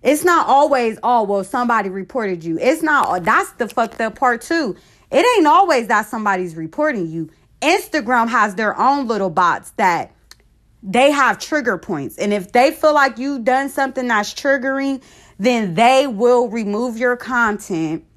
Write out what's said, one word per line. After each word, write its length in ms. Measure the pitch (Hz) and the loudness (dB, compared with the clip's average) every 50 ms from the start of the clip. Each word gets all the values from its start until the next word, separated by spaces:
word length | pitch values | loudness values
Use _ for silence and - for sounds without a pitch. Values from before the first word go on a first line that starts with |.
| - | 2
It's 220 | 233 294 294 - | 0 0 2 2
not 220 | 359 349 330 - - | 2 2 2 2 4
always, 520 | 247 277 294 302 277 262 240 226 220 - | 4 4 4 4 2 0 0 -2 -4 -2
"Oh, 220 | - 226 247 233 220 | -2 2 2 2 2
well, 220 | 190 202 196 190 | 0 -2 -2 -2
somebody 420 | - - 247 247 240 240 226 202 196 | -4 -4 -4 0 0 0 0 0 -2
reported 560 | 185 196 185 185 - 262 226 196 185 170 160 | -6 -10 -12 -8 -6 -6 -4 -4 -6 -6 -6
you." 160 | 170 165 160 | -6 -6 0
It's 240 | - 240 320 320 320 | 0 0 0 0 0
not, 400 | 311 302 277 226 - 165 180 170 | 0 2 2 2 0 -2 -2 0
that's 280 | 185 226 320 392 - - | 2 2 2 0 -2 -6
the 160 | _ 240 220 | _ -8 -6
fucked 320 | - - 233 220 - - | -2 -2 -4 -4 -4 -6
up 140 | 233 220 220 | -6 -6 -4
part 260 | - 277 254 240 240 | -2 0 0 0 -2
too. 340 | - - 330 339 302 220 180 - _ _ _ _ _ _ | -4 -4 -2 -2 -2 -4 -6 -10 _ _ _ _ _ _
It 160 | - 254 359 494 494 427 | 0 2 2 4 4 4
ain't 100 | 320 294 | 4 6
always 400 | 302 349 392 349 311 254 233 196 | 6 6 4 4 2 0 2 0
that 200 | 233 208 220 214 | 0 0 0 -2
somebody's 460 | - 220 214 208 196 185 185 175 160 165 | -6 -4 -2 -2 -2 -2 -2 -6 -8 -10
reporting 500 | 160 160 - - 294 311 285 214 175 165 | -12 -10 -4 -2 -2 -2 -2 -4 -6 -6
you. 220 | 160 165 160 156 _ _ _ _ _ _ | -6 -8 -10 -10 _ _ _ _ _ _
Instagram 680 | - 294 349 415 392 - - 311 233 208 254 240 233 233 | 0 0 0 0 -2 -4 -6 -6 -2 0 0 0 0 0
has 280 | 233 247 214 214 190 | 2 0 0 0 0
their 220 | 202 220 208 - - | -2 -4 -4 -2 0
own 300 | 202 254 277 285 277 220 | 2 2 2 0 0 -2
little 220 | 233 208 196 185 | -2 -2 -2 -2
bots 420 | 160 170 180 170 156 - - - - - | 0 2 2 2 0 -2 -6 -14 -4 0
that 340 | 214 185 175 160 120 - _ _ _ _ - _ _ _ _ _ _ _ _ _ | 0 2 2 0 -4 -8 _ _ _ _ -20 _ _ _ _ _ _ _ _ _
they 300 | - 190 190 233 262 285 | -12 -2 0 4 4 4
have 280 | 294 285 269 240 202 - | 4 4 2 2 0 -2
trigger 380 | - - 311 302 262 240 202 170 | -4 -4 -4 -2 -2 -2 -4 -4
points. 400 | - - 196 147 139 - - - | -6 -8 -8 -6 -6 -10 -8 -6
And 140 | 180 202 | -4 -2
if 220 | 202 208 180 - - | -2 -4 -4 0 2
they 180 | 233 254 294 | 4 4 4
feel 220 | 320 - - 311 302 | 2 2 2 2 4
like 240 | 294 277 269 226 220 | 4 2 2 0 -4
you've 260 | 254 277 285 262 220 | -6 -6 -6 -2 -2
done 240 | 226 254 262 277 277 | 0 0 0 -2 -4
something 400 | 269 - 277 269 262 269 254 247 | -4 -4 -4 -4 -4 -6 -4 0
that's 260 | 233 208 208 - - | 0 0 -2 -4 -8
triggering, 680 | - - 285 277 277 240 269 269 269 269 277 269 254 - - - - - - _ _ | -6 0 0 0 0 0 -4 -4 -2 -4 -4 -4 -6 -8 -18 -20 -20 -20 -20 _ _
then 360 | 190 247 247 233 220 185 165 | 0 0 0 0 -2 -2 0
they 340 | 170 233 240 262 269 285 277 | 2 4 6 6 4 4 2
will 400 | 233 190 240 240 247 247 247 233 | -2 0 2 4 4 4 2 0
remove 500 | 196 233 220 202 202 208 240 254 226 226 | -2 -6 -4 -4 -2 -2 -2 -4 -4 -2
your 200 | 247 247 247 240 | -2 -2 -2 -2
content 880 | - - 254 240 233 220 208 196 - - 196 160 160 156 160 160 - _ _ | -4 -4 0 0 0 0 0 -4 -6 -6 -4 -4 -2 -4 -4 -6 -10 _ _